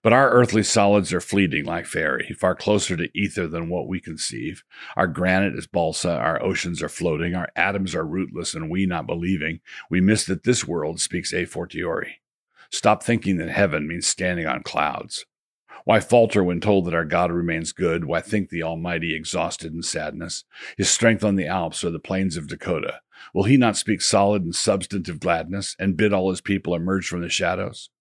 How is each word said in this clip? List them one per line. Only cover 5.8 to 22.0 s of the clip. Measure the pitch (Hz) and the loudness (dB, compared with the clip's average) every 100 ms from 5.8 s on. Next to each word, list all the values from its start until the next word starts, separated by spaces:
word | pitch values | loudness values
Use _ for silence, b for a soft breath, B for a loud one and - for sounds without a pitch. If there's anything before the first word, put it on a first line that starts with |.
| 82 80 87 78 | 0 0 -2 0
our | 67 80 | 0 0
oceans | 95 92 87 82 | -2 -2 -4 -6
are | 80 | -8
floating, | - 85 78 87 90 | -4 -2 0 -2 -4
our | 82 - | -4 0
atoms | 92 98 95 | 0 0 -2
are | 85 | -2
rootless, | 80 90 92 90 87 82 | -4 -4 -4 -6 -8 -6
and | 80 | -4
we | 90 95 | 0 0
not | 85 - | -2 -4
believing. | 85 87 92 80 85 B B B | -4 -2 -2 -2 -6 B B B
We | 90 | 2
miss | 92 110 - | 4 4 0
that | 92 | -2
this | - 123 - | 0 0 -2
world | 85 76 85 | -4 -4 -4
speaks | - 90 - | -4 -4 -4
a | 90 - | -4 -4
fortiori. | - 87 - 90 - - - _ _ _ b b | -8 -8 -6 -4 -4 -6 -14 _ _ _ b b
Stop | - - 107 | 2 4 4
thinking | - 113 98 90 | 2 0 2 0
that | 80 | 0
heaven | - 101 76 76 | 2 2 2 -4
means | 85 - | -4 -4
standing | - 92 87 78 | -2 -2 -2 -4
on | 62 | -6
clouds. | - - 73 - - - - _ _ _ _ B - | -4 -2 -2 -2 -10 -12 -14 _ _ _ _ B 2
Why | 107 | 2
falter | - 120 110 107 | 6 6 6 4
when | 90 87 | 2 2
told | 104 98 87 | 4 4 4
that | 82 | -2
our | 78 | 0
God | 87 87 | 2 2
remains | 85 85 82 78 | 0 -2 -4 -6
good? | - 90 82 78 | -2 0 0 -2
Why | 82 | -4
think | - 107 90 | -2 -4 -2
the | 85 | -6
Almighty | 80 82 87 82 82 78 | -6 -4 -4 -4 -4 -6
exhausted | 78 87 85 - 82 | -4 -4 -4 -6 -10
in | 80 | -8
sadness? | 76 80 76 73 85 - _ B B - | -6 -6 -6 -8 -10 -10 _ B B -4
His | 95 | 0
strength | - 117 107 | 4 4 4
on | 104 98 | 2 0
the | 78 | 0
Alps | 92 80 - | -2 -2 -4
or | 90 | -4
the | |
plains | 82 | -6